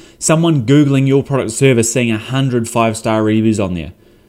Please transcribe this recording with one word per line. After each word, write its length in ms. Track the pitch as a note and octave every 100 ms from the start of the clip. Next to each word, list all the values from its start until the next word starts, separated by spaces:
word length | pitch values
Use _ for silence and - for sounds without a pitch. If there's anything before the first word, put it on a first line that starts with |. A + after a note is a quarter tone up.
| - _
someone 480 | - D#3+ E3+ D#3 A2
Googling 400 | D3 C#3+ C3+ C3+
your 160 | C3+
product 260 | C3 C3+ G2+
or 60 |
service, 360 | - C3+ A#2 A2+
seeing 200 | C3+ A#2+
a 80 | A2
hundred 500 | - C3 C3+ A#2+ A#2
five-star 560 | A#2+ A2+ G#2+ A2+ A2+
reviews 340 | A2 A2 A2 G#2+
on 140 | F#2+
there. 220 | F2 D2+ - _ _